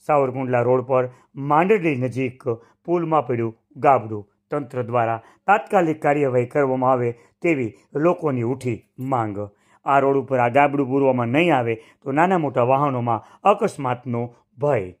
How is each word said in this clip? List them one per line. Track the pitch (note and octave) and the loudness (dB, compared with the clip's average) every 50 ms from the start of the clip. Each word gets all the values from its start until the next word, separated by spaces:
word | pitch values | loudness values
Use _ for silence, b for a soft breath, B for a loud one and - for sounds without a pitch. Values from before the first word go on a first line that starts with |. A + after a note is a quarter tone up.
| _ | _
સાવરકુંડલા | - D#3 D3 C#3 C3 B2 C3 C3+ B2 B2 B2 | 2 2 2 2 2 -2 -4 -4 -2 0 0
રોડ | A#2+ B2 B2+ C3 B2 | 2 2 2 0 0
પર | B2 C#3 B2+ B2+ B2 B2 b b b b | 0 0 0 0 -2 -6 b b b b
માંડરડી | C#3+ C3+ C#3+ D3 D3+ E3+ F#3 G3 G#3 E3 E3 D3 | -10 -4 0 2 2 4 4 2 2 2 -2 -2
નજીક | B2 B2+ B2+ G#2 B2 C3 B2 - _ - C3 A2+ A2+ b b b b _ | -2 -4 -4 -4 -4 -4 -4 -6 _ -6 -6 -6 -6 b b b b _
પુલમાં | - E3+ F3+ E3+ D#3+ D#3+ D3+ C#3 | -4 -2 -2 -2 0 0 0 0
પડ્યું | A#2+ C3 A#2 A#2 A2+ A2 _ _ _ _ | 0 -2 -2 -2 -4 -6 _ _ _ _
ગાબડું. | C3+ A#2+ D3 C3+ B2 G#2+ A2 A2 G#2 G2+ _ _ _ _ _ | 0 2 4 4 4 2 -4 -10 -10 -12 _ _ _ _ _
તંત્ર | - D3 C#3+ - - B2+ B2 | -6 -6 -6 -6 -8 -8 -6
દ્વારા | A2 A#2 B2 A#2 A2+ A2+ A2+ b b b b b | -2 0 0 0 0 -2 -4 b b b b b
તાત્કાલિક | - G3 A3 A3 - - G3 F3 D#3+ D#3 D#3 - | 2 2 2 2 0 0 2 2 2 -2 0 0
કાર્યવાહી | D3+ C#3+ D3 D3 C3+ B2 B2+ B2 | 0 2 2 0 0 0 0 -2
કરવામાં | B2 - D3 C#3+ C3+ C3 C3 B2+ B2+ C3+ | 0 0 0 0 0 0 0 2 2 2
આવે | B2 A#2+ A#2+ A#2+ b b b b b - | 2 0 -4 -4 b b b b b -2
તેવી | F3 E3 C#3 B2 A2 G#2 b b b b | -2 0 0 -2 -6 -8 b b b b
લોકોની | C#3+ D3 E3+ F3+ F3 - D#3 C3+ B2 A#2 | 0 2 2 0 2 -2 -4 -2 -2 -2
ઉઠી | A#2 C3+ C3 - B2 A2+ - _ _ _ - | -4 -4 -4 -4 -6 -6 -6 _ _ _ -12
માંગ. | B2+ C3 C3+ B2 A2+ G#2+ G2+ G2 G#2 G2+ b b b b b b b | -8 -4 -2 -2 -2 -2 -6 -8 -10 -12 b b b b b b b
આ | - C#3 C#3 | 2 2 4
રોડ | C3+ C#3 C#3 | 4 4 2
ઉપર | C#3 C3+ C3+ C3+ B2 | 0 -2 -2 -2 0
આ | A#2+ B2 | 0 2
ગાબડું | A#2 C#3 C#3+ C#3+ C#3 C#3+ C#3+ | 4 4 4 4 2 0 -2
પૂરવામાં | B2 C3 C#3 C#3 C3+ C3 B2 A#2+ A#2 | 0 0 2 2 2 2 2 0 0
નહીં | A#2+ D3 F3 F3+ D#3 | 0 0 2 2 2
આવે | C3 A#2+ A#2 A2+ | 0 0 -2 -4
તો | A2+ - - _ _ _ C#3 C3 | -6 -8 -20 _ _ _ -6 0
નાના | D3 E3 F3+ F#3+ F3+ | 0 2 2 2 0
મોટા | D#3 C#3 A#2+ B2+ A#2+ | -2 -2 0 0 2
વાહનોમાં | A#2+ C3 C3+ D3 D3 C3 B2 A#2 A#2+ A#2 G#2+ B B B B B | 2 2 2 2 0 -2 -2 -2 -2 -2 -4 B B B B B
અકસ્માતનો | F#3+ G#3 G#3 A#3 F#3+ - - C#3 B2+ F3+ F3 - C3 A#2+ A#2 A#2+ A#2+ b b b b _ C3+ | 2 2 2 0 -4 -4 -4 -4 -4 -4 -6 -6 -6 -6 -4 -6 -6 b b b b _ -6
ભય. | C#3+ D3 C#3+ A#2 F#2+ F2+ F2+ _ | -2 -2 -2 -2 -4 -6 -12 _